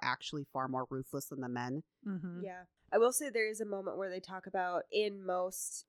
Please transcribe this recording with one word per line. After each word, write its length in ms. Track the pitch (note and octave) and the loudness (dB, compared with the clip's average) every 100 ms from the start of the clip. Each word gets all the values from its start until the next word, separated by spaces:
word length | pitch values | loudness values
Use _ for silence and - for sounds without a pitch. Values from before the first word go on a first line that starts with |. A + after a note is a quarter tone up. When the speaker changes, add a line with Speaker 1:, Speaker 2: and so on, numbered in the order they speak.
Speaker 1:
actually 420 | B2+ B2 - D3+ C#3 | 2 0 -2 -6 -4
far 140 | C3+ C3 | -2 0
more 180 | B2+ B2 | 0 -2
ruthless 360 | C3+ C3 C#3 - | -4 -4 -6 -4
than 160 | C3+ | -6
the 80 | B2 | -4
men. 320 | B2 B2 C#3+ - _ G#3 | -2 -2 -4 -6 _ -6
Speaker 2:
Mm-hmm. 360 | F#3 F3 F3 | -4 -4 -6
Speaker 3:
Yeah. 180 | F#3+ F3+ F3+ _ - | -8 -10 -16 _ 4
I 40 | A3 | 6
will 140 | A#3+ | 8
say 180 | B3+ C#4+ | 6 0
there 200 | A3+ G#3+ | 2 2
is 100 | G#3+ | 0
a 40 | G#3+ | -2
moment 320 | G3 F#3+ F3+ | -2 -2 -2
where 120 | G3 | -2
they 100 | F#3 | -4
talk 280 | F3+ F#3 F#3+ | -6 -10 -4
about, 360 | F#3+ F3+ E3+ - | 0 2 2 2
in 340 | G#3 G#3 G3 F#3 | 2 2 0 0
most 600 | F3+ F#3 - - - | 2 2 -2 -6 -6